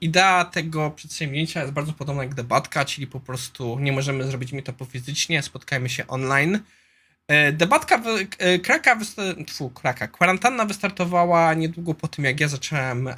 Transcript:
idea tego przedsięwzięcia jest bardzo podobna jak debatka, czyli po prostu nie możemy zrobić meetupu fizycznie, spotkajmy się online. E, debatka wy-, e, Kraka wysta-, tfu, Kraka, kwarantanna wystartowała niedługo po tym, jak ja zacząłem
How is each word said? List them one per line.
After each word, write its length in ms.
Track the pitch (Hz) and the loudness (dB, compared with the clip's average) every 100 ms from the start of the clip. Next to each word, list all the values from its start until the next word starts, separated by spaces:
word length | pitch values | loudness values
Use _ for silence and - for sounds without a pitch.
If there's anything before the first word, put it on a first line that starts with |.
idea 440 | 165 175 190 180 | 2 4 6 6
tego 460 | 175 175 160 156 151 | 2 -2 -4 -2 -4
przedsięwzięcia 720 | 156 156 - 147 143 160 165 | -4 -12 -8 -4 -2 -2 -4
jest 120 | 139 | -4
bardzo 200 | 143 156 | -4 -4
podobna 300 | - 143 139 | -4 -4 -4
jak 120 | 135 | -4
debatka, 500 | 139 120 120 - 151 | -6 0 0 0 -4
czyli 220 | 139 - 127 | -4 -6 -8
po 140 | 131 | -10
prostu 580 | 127 127 - - 120 123 | -10 -8 -8 -8 -6 -2
nie 140 | 139 | 0
możemy 320 | 135 139 135 | 0 0 -2
zrobić 280 | 135 131 127 | -4 -4 -6
meetupu 320 | 139 131 123 | -8 -10 -12
fizycznie, 580 | 127 127 127 147 - 156 | -12 -10 -6 -4 0 0
spotkajmy 460 | - - - 135 127 | -2 -10 -6 -4 -2
się 180 | - - | -4 -6
online. 540 | 131 131 139 160 208 - _ _ _ _ _ - | -4 2 4 4 0 -4 _ _ _ _ _ 2
E, 240 | 147 147 | 4 4
debatka 460 | 156 175 311 - 269 | 4 4 4 6 2
wy-, 280 | 226 214 196 - | 2 -2 -2 0
e, 200 | 180 180 | 2 4
Kraka 380 | 185 311 285 226 | 2 4 4 2
wysta-, 480 | 208 - 190 160 151 | -2 -6 -6 -6 -10
tfu, 240 | - 127 | -10 -10
Kraka, 380 | - 131 - - | -4 -4 -2 -8
kwarantanna 560 | - 180 190 247 247 | 0 2 4 2 2
wystartowała 880 | 214 - 190 190 175 175 175 170 165 | -2 -2 -4 -2 0 2 4 4 4
niedługo 400 | 160 160 170 170 | 2 -2 -4 -6
po 140 | 160 165 | -4 -6
tym, 160 | - | -2
jak 160 | 139 147 | -2 0
ja 80 | 147 | 0
zacząłem 600 | 139 - 147 131 123 131 | -2 -4 -4 -2 -2 -4